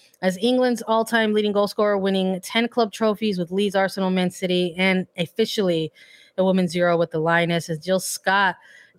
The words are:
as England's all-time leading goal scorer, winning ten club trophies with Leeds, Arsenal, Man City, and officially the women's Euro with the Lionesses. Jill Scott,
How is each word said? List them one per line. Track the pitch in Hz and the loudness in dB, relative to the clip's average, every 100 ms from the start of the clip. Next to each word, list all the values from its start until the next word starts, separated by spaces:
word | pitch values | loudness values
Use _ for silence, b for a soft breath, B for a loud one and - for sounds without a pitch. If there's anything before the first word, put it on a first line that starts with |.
| b b | b b
as | 185 185 | -4 0
England's | 233 254 254 220 | 0 2 0 -2
all-time | 220 220 220 233 220 | -2 -2 0 0 2
leading | 214 208 | 2 0
goal | 202 202 | 0 0
scorer, | - 208 202 | 0 0 0
winning | 196 190 185 185 | 0 0 0 -4
ten | - 226 233 | -4 -2 -2
club | 247 214 | 0 -2
trophies | - 220 202 214 185 | 0 -2 0 -2 -2
with | 170 | -2
Leeds, | 190 208 | -2 0
Arsenal, | 185 190 202 185 | 2 0 0 0
Man | 185 180 | 0 0
City, | - 180 180 180 175 | -2 -2 0 0 0
and | 190 185 180 - | 0 0 -2 -6
officially | 170 - 220 - 185 165 156 - B B B | -6 -2 -2 0 0 0 -4 -10 B B B
the | - | -2
women's | 190 190 175 | 2 2 0
Euro | 175 175 170 | 0 2 2
with | 165 | 0
the | 160 | 0
Lionesses. | 160 170 170 170 170 156 | 2 2 2 -2 -4 -6
Jill | 170 185 | -2 -2
Scott, | - - 190 190 190 170 B B B | -2 -6 0 2 2 -2 B B B